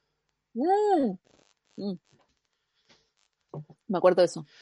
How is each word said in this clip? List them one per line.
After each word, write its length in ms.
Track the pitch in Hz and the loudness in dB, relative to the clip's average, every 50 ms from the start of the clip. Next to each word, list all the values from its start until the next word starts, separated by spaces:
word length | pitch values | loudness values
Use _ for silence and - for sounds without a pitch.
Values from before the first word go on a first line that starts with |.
| _ _ _ _ _ _ _ _ _ _ - | _ _ _ _ _ _ _ _ _ _ -10
Mm. 600 | 226 277 359 392 415 415 415 381 311 269 208 185 - _ _ _ _ _ _ _ _ _ _ _ - | -6 -2 0 0 0 2 2 0 0 0 -2 -4 -8 _ _ _ _ _ _ _ _ _ _ _ -12
Mm. 160 | 196 202 180 - _ _ _ _ _ _ _ _ _ _ _ _ _ _ _ _ _ _ _ _ _ _ _ _ _ _ _ _ _ _ - 151 151 - - _ _ - | -10 -10 -10 -12 _ _ _ _ _ _ _ _ _ _ _ _ _ _ _ _ _ _ _ _ _ _ _ _ _ _ _ _ _ _ -18 -18 -18 -18 -20 _ _ -6
Me 100 | 190 170 | -2 2
acuerdo 240 | - 180 180 185 | 4 4 4 4
de 60 | 175 165 | 2 2
eso. 180 | - 165 151 - _ - | 0 -4 -16 -18 _ -20